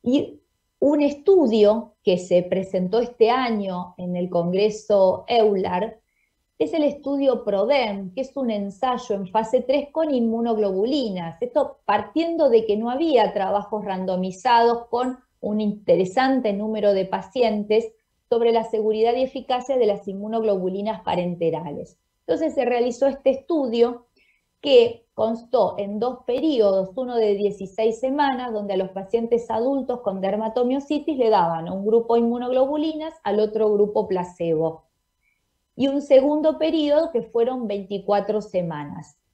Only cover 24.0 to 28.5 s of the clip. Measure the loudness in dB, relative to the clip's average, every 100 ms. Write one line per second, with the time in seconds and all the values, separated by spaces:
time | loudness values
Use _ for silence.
24 | _ _ _ _ _ _ 4 6 6 -2
25 | _ -4 -4 -4 -2 0 0 -2 -8 -4
26 | -6 -6 -6 -2 0 2 2 2 -2 -6
27 | -4 0 0 0 -2 -4 -12 -2 -2 0
28 | -4 0 0 0 -6